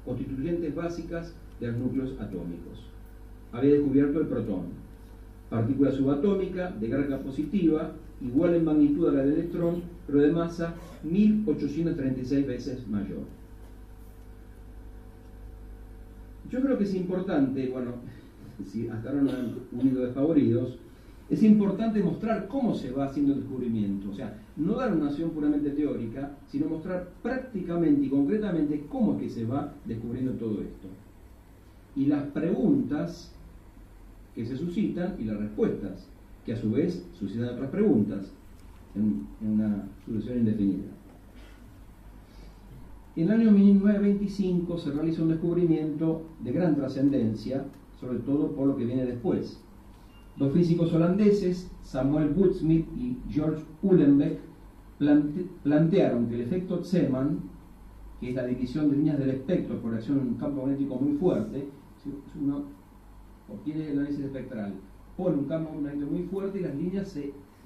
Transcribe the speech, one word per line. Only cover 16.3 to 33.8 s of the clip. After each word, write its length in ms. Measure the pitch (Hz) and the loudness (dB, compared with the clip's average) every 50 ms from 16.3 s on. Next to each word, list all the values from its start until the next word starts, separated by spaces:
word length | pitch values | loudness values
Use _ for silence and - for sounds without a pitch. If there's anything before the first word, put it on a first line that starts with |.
| - - - - | -18 -16 -12 -8
Yo 100 | 240 254 | -2 0
creo 160 | 277 269 240 202 | 0 2 2 2
que 60 | 196 | 2
es 100 | 190 185 | 0 0
importante, 760 | 180 175 185 185 - - 202 - 147 135 127 135 135 127 123 | -2 -2 -2 -2 -2 -2 0 2 2 2 2 2 0 -2 -2
bueno, 240 | 123 127 120 120 117 - - - - - - - | -2 -4 -6 -6 -8 -10 -12 -14 -16 -16 -18 -20
<laughs> 360 | - - - - - - - | -20 -20 -18 -16 -14 -14 -12
si 220 | - - 113 117 113 | -10 -6 -6 -6 -6
hasta 220 | 110 110 110 127 | -6 -8 -6 -4
ahora 140 | 143 143 139 | 0 2 2
no 80 | 127 | 2
han 240 | 127 127 120 110 - - - - | 2 0 -4 -4 -6 -8 -10 -10
unido 340 | 120 123 131 135 127 127 127 | -2 2 2 2 4 2 0
desfavoridos, 720 | 123 - 139 139 160 165 143 123 113 117 117 - - - - - - - - - - - - - - | -2 0 0 2 2 4 4 4 4 4 2 0 -2 -6 -10 -16 -20 -20 -20 -20 -20 -20 -16 -6 -2
es 140 | - 175 | 2 6
importante 640 | 220 214 208 214 202 196 - - 226 226 214 208 180 | 8 8 8 8 6 4 2 0 0 0 2 2 2
mostrar 440 | 165 - - 214 233 214 - - - | 0 0 -2 -2 -2 -2 -2 -4 -4
cómo 280 | 269 277 254 196 - | -2 0 0 0 0
se 160 | - - 127 | -2 -4 -6
va 140 | 127 139 139 | -4 -4 -4
haciendo 280 | 135 - 147 143 139 135 | -2 0 2 2 2 2
el 60 | 120 | 2
descubrimiento. 720 | 113 117 127 123 120 117 113 110 101 98 98 98 95 101 | -2 -6 -6 -4 -2 -2 0 0 0 0 -2 -4 -6 -8
O 20 | 95 | -8
sea, 260 | - 117 104 - - - - - 143 | -8 -10 -10 -12 -14 -18 -10 -4 -2
no 180 | 151 185 226 | 0 0 0
dar 180 | 254 262 226 175 | 0 0 0 2
una 120 | 156 147 | 2 0
noción 260 | 139 143 156 170 160 | 0 0 -2 -4 -4
puramente 400 | 151 151 147 147 147 143 143 139 | -2 0 2 2 2 2 0 0
teórica, 680 | 139 147 151 135 120 110 117 113 120 135 139 143 - - - - | 0 0 0 0 -2 -4 -6 -6 -8 -8 -10 -10 -12 -14 -14 -6
sino 200 | - 139 156 151 | -4 -2 -2 -2
mostrar 420 | 160 165 160 185 185 180 180 - - - - | -2 -4 -4 -4 -4 -6 -6 -8 -10 -8 -4
prácticamente 800 | 233 262 262 - - - 185 - 170 170 170 165 151 143 139 139 | -4 -4 -4 -4 -6 -6 -6 -4 -2 0 2 4 4 6 4 4
y 40 | 127 | 2
concretamente 760 | 135 143 139 - 208 214 208 196 170 156 151 143 151 143 - - | 2 2 2 2 2 0 0 0 0 0 0 0 0 -2 -6 -6
cómo 280 | 277 262 220 151 135 | -2 0 2 2 2
es 60 | - 120 | 0 -2
que 60 | 117 | -4
se 160 | - 117 113 | -4 -4 -4
va 280 | 113 131 147 151 - - - - | -2 -2 -2 -4 -6 -10 -12 -10
descubriendo 480 | - 117 113 117 117 120 127 131 123 110 | -8 -8 -6 -6 -6 -4 -4 -4 -4 -4
todo 280 | - 117 110 104 92 | -4 -4 -4 -4 -4
esto. 260 | 87 87 - - - 95 - - - - - - - - - - - - - - - - - - - - - | -6 -8 -12 -14 -16 -16 -16 -18 -20 -20 -20 -20 -20 -20 -20 -20 -20 -20 -20 -20 -20 -20 -20 -20 -20 -8 -4
Y 100 | 139 135 | 0 2
las 200 | 143 147 - - | 2 2 0 0
preguntas 1080 | - - - 156 180 208 254 254 175 139 - - - 147 156 170 170 - - - - - - - - - - - - - - | -4 -4 -2 0 0 2 2 4 4 4 4 2 0 -2 -4 -4 -4 -8 -10 -16 -18 -20 -20 -20 -20 -20 -20 -20 -20 -20 -20